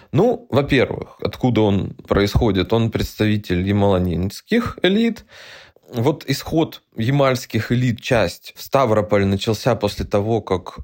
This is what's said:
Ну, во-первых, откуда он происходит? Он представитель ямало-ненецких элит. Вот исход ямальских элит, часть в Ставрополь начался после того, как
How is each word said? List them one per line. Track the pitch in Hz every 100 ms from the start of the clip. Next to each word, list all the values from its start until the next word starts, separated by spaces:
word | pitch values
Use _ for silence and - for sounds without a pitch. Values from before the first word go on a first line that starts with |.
| -
Ну, | 147 226 - -
во-первых, | 113 120 135 107 - - -
откуда | - - 127 107
он | 107 98 - - -
происходит? | 98 101 - 117 95 87
Он | 113 113
представитель | 101 101 - 107 107 104 90 95
ямало-ненецких | 101 101 92 90 82 95 - - 226 208 -
элит. | 180 202 233 220 - - - - - _ -
Вот | 123 117 156 -
исход | 143 - 160 156 - _ -
ямальских | 113 143 135 127 - 113 -
элит, | 123 127 107
часть | - 120 87 - - -
в |
Ставрополь | - 135 127 107 104 104
начался | 98 98 - 107 -
после | 113 104 -
того, | 101 104 104 113
как | - 92 - -